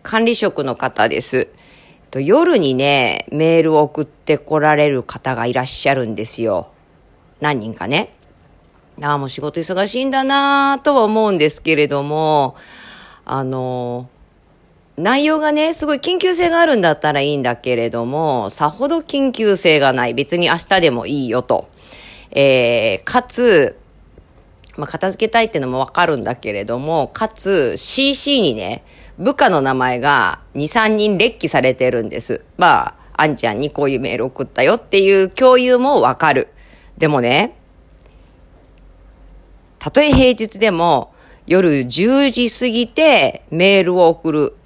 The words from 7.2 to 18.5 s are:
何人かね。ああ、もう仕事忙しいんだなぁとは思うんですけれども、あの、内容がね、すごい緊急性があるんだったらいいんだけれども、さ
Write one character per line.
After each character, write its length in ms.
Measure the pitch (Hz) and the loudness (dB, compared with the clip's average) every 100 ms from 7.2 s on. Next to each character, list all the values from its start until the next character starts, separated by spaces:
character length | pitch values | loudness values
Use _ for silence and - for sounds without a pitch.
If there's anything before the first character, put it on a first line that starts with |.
| _ _ | _ _
何 180 | 147 139 | -4 -4
人 160 | 107 | -6
か 140 | 107 92 | -10 -4
ね。 260 | 147 - _ _ _ _ _ _ _ _ - | -4 -4 _ _ _ _ _ _ _ _ -10
あ 120 | 143 | -4
あ、 40 | 147 | -4
も 80 | 135 | -4
う 20 | |
仕 140 | 135 | -8
事 180 | 147 165 | -8 -6
忙 260 | 151 165 208 | -6 -4 -4
し 140 | 247 | -4
い 60 | 269 | -2
ん 40 | |
だ 140 | 269 | -2
な 520 | 262 277 277 277 277 277 | 0 0 0 0 0 0
ぁ 40 | |
と 120 | 294 | 0
は 100 | 277 | 2
思 220 | 214 220 214 | 2 2 0
う 60 | |
ん 40 | 185 | 2
で 140 | 151 | 0
す 120 | - | -2
け 140 | 160 151 | -2 0
れ 120 | 147 | 0
ど 140 | 143 | -2
も、 520 | 143 151 156 151 135 - - - - - - - - | -4 -2 2 2 0 -4 -20 -20 -20 -20 -20 -20 -8
あ 180 | 135 | -6
の、 640 | 131 131 127 127 123 123 123 _ _ _ _ _ _ _ _ - | -4 -6 -6 -6 -6 -8 -12 _ _ _ _ _ _ _ _ -4
内 300 | 185 269 294 | 0 2 2
容 140 | 311 | 0
が 120 | 302 | 0
ね、 220 | 302 311 | 0 0
す 100 | 320 | -2
ご 100 | 302 | -4
い 40 | 285 | -2
緊 180 | - 359 | -2 -2
急 160 | 370 | 0
性 160 | 349 349 | 0 0
が 120 | 330 | 2
あ 40 | |
る 120 | 330 247 | 2 2
ん 40 | |
だ 120 | 175 | 0
っ 60 | 151 | 0
た 140 | 151 | -2
ら 80 | 143 | -2
い 60 | 143 | -2
い 100 | 147 | -2
ん 60 | |
だ 140 | 123 120 | -2 -4
け 200 | 127 120 | -4 -2
れ 140 | 120 | -2
ど 160 | 120 117 | -4 -4
も、 420 | 143 160 127 | -4 -2 -2
さ 220 | 101 | -4